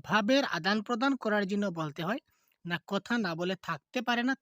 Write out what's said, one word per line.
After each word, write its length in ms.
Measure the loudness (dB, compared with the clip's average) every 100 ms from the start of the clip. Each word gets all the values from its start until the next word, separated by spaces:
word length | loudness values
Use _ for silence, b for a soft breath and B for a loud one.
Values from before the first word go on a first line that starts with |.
ভাবের 420 | 0 2 4 4 2
আদান 360 | 0 0 0
প্রদান 340 | 0 0 2 2
করার 320 | 2 0 2
জন্য 180 | 0 0
বলতে 380 | -2 -4 -4
হয়, 160 | -4 -4 -6 _ _ _ -6
না 140 | -6 -2
কথা 300 | -4 0 -2
না 180 | 0 -2
বলে 200 | -2 -4
থাকতে 460 | -4 -8 _ -6
পারে 220 | 0 0
না 120 | 0 -2